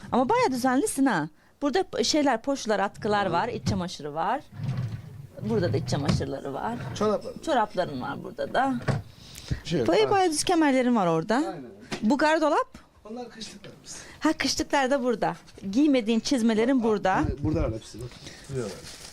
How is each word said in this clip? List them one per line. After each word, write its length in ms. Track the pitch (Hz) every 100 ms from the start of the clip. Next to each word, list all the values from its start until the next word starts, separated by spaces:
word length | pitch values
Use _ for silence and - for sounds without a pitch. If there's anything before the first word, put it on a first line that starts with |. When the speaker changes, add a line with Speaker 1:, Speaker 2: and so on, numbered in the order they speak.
| -
Speaker 1:
Ama 160 | 220 254
bayağı 220 | 480 466
düzenlisin 560 | 254 254 254 440 - 269
ha. 220 | 185 147 - _ -
Burada 200 | 285 311
p-, 220 | - -
şeyler, 380 | 233 311 285 226
poşlar, 380 | 254 277 214 208
atkılar 460 | 202 - 220 208 196
var. 220 | 170 226
İç 180 | 233 -
çamaşırı 460 | 196 175 - 143
var. 260 | 147 180 262 - - - - - - - - - - 208
Burada 240 | 220 175
da 40 | 190
iç 120 | -
çamaşırları 680 | 156 147 - 139 135 -
var. 200 | 139 220 240 -
Speaker 2:
Çoraplar. 380 | - 214 202 - - -
Speaker 1:
Çorapların 540 | 277 - 175 165 135
var 240 | 117 147
burada 300 | - - -
da. 200 | - 269 247 - - - - - - - -
Speaker 2:
Şey 140 | - 160
yok, 100 | -
Speaker 1:
Bayağı, 180 | 381 427
Speaker 2:
ha. 40 |
Speaker 1:
bayağı 200 | 403 370
düz 140 | 302
kemerlerin 520 | - 339 302 262 247 240
var 100 | 175
orada. 280 | 165 160 226
Speaker 2:
Aynen. 280 | 349 339 262 - - -
Speaker 1:
Bu 160 | 208 269
gardırop? 500 | 302 320 302 349 508 - - _ 208
Speaker 2:
Onlar 180 | 233 233
kışlıklarımız. 680 | 226 208 196 - - - - - -
Speaker 1:
Ha, 120 | 302
kışlıklar 580 | 311 277 - 311 285 262
da 120 | 277
burada. 340 | 247 233 165 170 - - 196
Giymediğin 480 | 208 302 262 208 226
çizmelerin 580 | - 277 226 214 233 269
Speaker 2:
Bak, 60 |
Speaker 1:
burada. 400 | 226 208 185 202 311 -
Speaker 2:
burada 200 | 147 160
var 100 | 139
hepsi. 260 | 113 - 104
Bak. 80 | 123 - - - -
Duruyorlar. 260 | 131 107 87 - - -